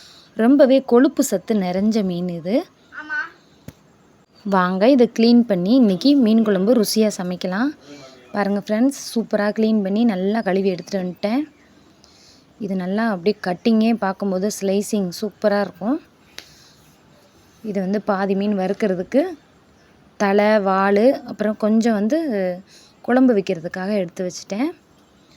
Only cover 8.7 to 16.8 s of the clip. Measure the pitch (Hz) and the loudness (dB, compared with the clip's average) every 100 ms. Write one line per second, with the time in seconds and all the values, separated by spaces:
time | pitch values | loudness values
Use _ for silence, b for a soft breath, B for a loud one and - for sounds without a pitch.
8.7 | 214 269 - - 233 196 214 208 208 220 | 0 0 -2 -6 -6 -2 -2 -2 0 0
9.7 | 220 190 202 240 185 190 220 202 190 196 | 0 0 0 0 0 -2 -2 0 0 0
10.7 | 175 - 196 180 175 202 254 302 _ _ | -2 -6 -6 -6 -6 -4 -4 -6 _ _
11.7 | b b b b b b b b _ 196 | b b b b b b b b _ -8
12.7 | 190 180 208 226 185 180 208 185 180 233 | -6 -4 -2 -2 -2 -2 -2 -6 -2 0
13.7 | 220 220 233 190 190 202 185 196 - 196 | 2 2 0 -2 -4 -4 -2 -4 -4 -2
14.7 | 196 202 214 180 - 107 - 220 202 202 | -2 -2 -4 -4 -6 -10 -4 -2 0 -4
15.7 | - 214 320 - _ B B B B B | -6 -6 -6 -8 _ B B B B B
16.7 | B | B